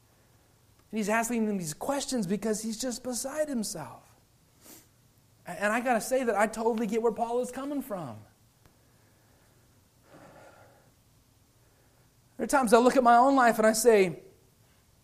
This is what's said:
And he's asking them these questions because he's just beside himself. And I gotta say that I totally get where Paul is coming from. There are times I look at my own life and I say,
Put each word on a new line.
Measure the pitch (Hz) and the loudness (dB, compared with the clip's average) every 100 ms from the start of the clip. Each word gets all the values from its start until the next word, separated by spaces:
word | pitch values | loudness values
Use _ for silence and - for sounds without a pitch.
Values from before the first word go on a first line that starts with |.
| _ _ _ _ _ _ _ _ _ | _ _ _ _ _ _ _ _ _
And | 214 | -6
he's | 202 | -2
asking | 220 233 240 214 | -2 -2 -2 -2
them | 202 | -4
these | 165 | -8
questions | 151 - 277 277 262 | -10 -6 -6 -4 -6
because | 180 202 226 214 | -4 -4 -4 -6
he's | 226 220 | -6 -8
just | 262 226 | -8 -8
beside | 254 240 269 294 302 | -10 -10 -8 -6 -4
himself. | 262 208 170 131 - _ _ _ _ _ _ - - _ _ _ _ _ _ | -4 -6 -10 -14 -18 _ _ _ _ _ _ -20 -20 _ _ _ _ _ _
And | - 175 202 | -16 -4 -2
I | 226 | -2
gotta | 247 233 | 0 -2
say | - 262 | 0 -2
that | 247 202 | 0 0
I | 214 | 0
totally | 220 226 226 226 | 0 -2 -2 -2
get | 226 | -2
where | 233 | -2
Paul | 220 233 240 | -2 -4 -4
is | 247 | -6
coming | 247 277 294 | -8 -8 -8
from. | 247 196 147 107 107 _ _ _ _ _ _ _ _ _ _ _ _ _ _ _ _ _ _ - - - - - - _ _ _ _ _ _ _ _ _ _ _ _ _ _ _ _ - | -8 -10 -12 -14 -20 _ _ _ _ _ _ _ _ _ _ _ _ _ _ _ _ _ _ -20 -20 -20 -20 -20 -20 _ _ _ _ _ _ _ _ _ _ _ _ _ _ _ _ -8
There | |
are | 233 | 0
times | 285 254 | 0 6
I | 233 | 6
look | 247 254 | 6 4
at | |
my | 240 233 | 6 6
own | 262 | 6
life | 277 240 226 | 6 4 4
and | 214 | 2
I | |
say, | 220 247 214 190 160 - _ _ _ _ _ _ _ | 4 6 6 4 -2 -16 _ _ _ _ _ _ _